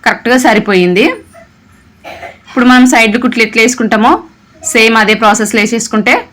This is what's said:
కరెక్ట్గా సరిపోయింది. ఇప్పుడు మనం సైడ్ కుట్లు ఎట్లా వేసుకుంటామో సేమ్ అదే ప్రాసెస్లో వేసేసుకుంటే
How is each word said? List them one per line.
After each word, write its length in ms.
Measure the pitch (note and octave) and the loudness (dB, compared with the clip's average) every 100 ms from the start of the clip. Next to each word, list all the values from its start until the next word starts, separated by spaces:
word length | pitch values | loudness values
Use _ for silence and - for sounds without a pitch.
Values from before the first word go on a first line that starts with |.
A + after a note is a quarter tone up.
| A#3 | -2
కరెక్ట్గా 320 | G#3 A#3+ B3+ B3+ | -4 -2 0 2
సరిపోయింది. 580 | G#3 G#3 F#3+ F3+ F3+ D4 B4+ - - - _ _ _ _ _ - - - - - | 0 0 0 2 2 0 -2 -14 -20 -20 _ _ _ _ _ -20 -18 -20 -20 -8
ఇప్పుడు 200 | - B3 | 0 2
మనం 140 | B3+ B3+ | 4 4
సైడ్ 240 | A#3+ A3+ A3 | 4 2 0
కుట్లు 180 | B3 A#3 A3 | -2 -2 -2
ఎట్లా 140 | A3+ | 0
వేసుకుంటామో 480 | A3+ B3 A3 G#3+ A#3 G#4+ - _ _ - - | 0 0 -2 0 0 0 -4 _ _ -14 -6
సేమ్ 240 | A#3 A3 A3 | 0 2 2
అదే 140 | G#3 G#3+ | 0 0
ప్రాసెస్లో 380 | A3 A3 G#3+ A3+ | 0 0 -2 -2
వేసేసుకుంటే 520 | G#3 A#3 A3+ G#3+ G#3 F4 A#4 | -2 -4 -4 -2 0 -2 -4